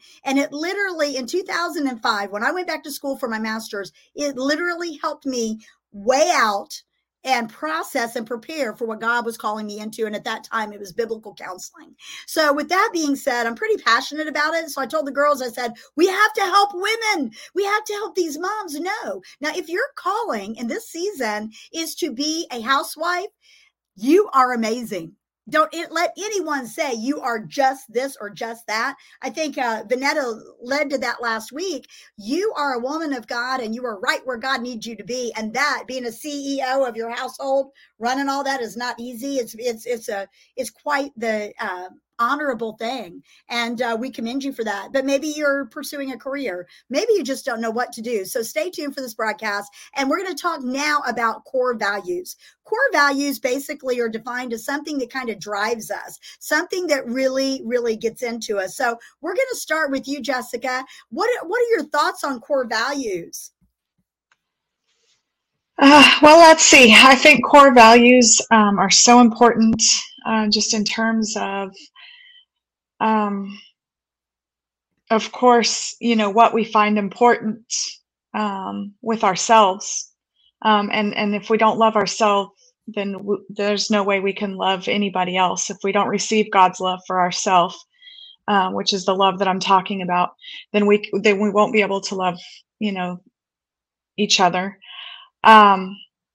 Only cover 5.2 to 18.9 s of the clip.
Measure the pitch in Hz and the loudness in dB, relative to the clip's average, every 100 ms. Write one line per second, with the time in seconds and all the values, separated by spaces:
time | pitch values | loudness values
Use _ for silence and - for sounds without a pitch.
5.2 | 269 254 226 220 - _ _ 202 202 269 | -6 -4 -4 -6 -14 _ _ -6 0 4
6.2 | 339 302 220 202 - - _ _ _ _ | 4 4 2 0 -6 -16 _ _ _ _
7.2 | 262 247 220 - 311 320 - 262 233 247 | -2 -2 -2 -8 -6 -6 -6 -6 -4 -6
8.2 | 220 240 - 320 240 208 226 214 226 240 | -8 -10 -10 -8 -6 -6 -8 -6 -4 -2
9.2 | 226 226 214 214 214 208 214 226 214 208 | -4 -6 -6 -6 -8 -12 -12 -6 -6 -6
10.2 | 233 220 - 226 214 208 196 175 226 220 | -8 -10 -6 -6 -6 -10 -10 -6 -6 -6
11.2 | 214 - - 196 - - - _ - - | -12 -16 -14 -14 -16 -20 -20 _ -20 -20
12.2 | - 320 302 285 294 370 440 349 294 269 | -6 0 0 0 0 0 0 0 -2 -2
13.2 | - 240 233 233 440 427 240 233 262 302 | -2 -2 -4 -4 -2 -2 2 0 0 -8
14.2 | 311 294 302 330 320 285 262 311 285 262 | -6 -2 -2 -2 -6 -8 -6 -4 -4 0
15.2 | 294 277 247 233 240 220 - - 370 381 | 0 0 -4 -8 -8 -10 -8 0 2 4
16.2 | 427 415 381 392 403 359 403 453 427 381 | 0 0 2 2 2 0 -4 -2 -2 -2
17.2 | 240 - - 349 403 427 427 415 415 381 | -4 -8 -10 -6 -2 -2 -4 -8 -6 -4
18.2 | 330 285 370 427 381 285 349 | -4 -4 -6 -6 -8 -8 -8